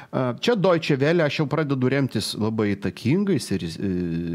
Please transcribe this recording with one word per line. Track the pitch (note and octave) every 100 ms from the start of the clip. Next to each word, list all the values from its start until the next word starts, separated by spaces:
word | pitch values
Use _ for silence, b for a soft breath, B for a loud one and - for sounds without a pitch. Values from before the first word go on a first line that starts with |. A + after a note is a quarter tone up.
| B
a, | - B2+ A#2+
čia | -
Deutsche | A#3 F#3 E3+ -
Welle, | C3 C#3+ F3
aš | D3 -
jau | C3+
pradedu | D3+ C#3+ C3+ B2+
remtis | C#3 C3+ A2+ - -
labai | G#2+ A2 G#2 G2
įtakingais | F#2+ - A2+ F3+ G3+ C#3 -
ir, | F#2+
e, | E2+ D#2+ G2 F2+ F2 E2 E2+